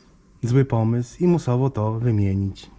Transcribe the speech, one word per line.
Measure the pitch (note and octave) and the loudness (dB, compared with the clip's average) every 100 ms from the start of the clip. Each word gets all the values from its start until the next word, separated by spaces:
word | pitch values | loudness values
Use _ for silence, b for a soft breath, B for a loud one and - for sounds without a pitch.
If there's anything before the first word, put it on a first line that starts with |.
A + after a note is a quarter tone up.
| b b _ - | b b _ -10
zły | A#2 B2+ | -2 0
pomysł | C3+ A#2 A2 A#2+ A#2+ - | 2 0 0 0 -4 -2
i | F3 | 0
musowo | E3+ C#3+ B2 C3+ | 2 0 0 0
to | C3 G#2+ | -2 -4
wymienić. | A2+ A#2+ G#2+ G2+ G2 G2 F#2 - | -2 0 2 2 0 -2 -6 -16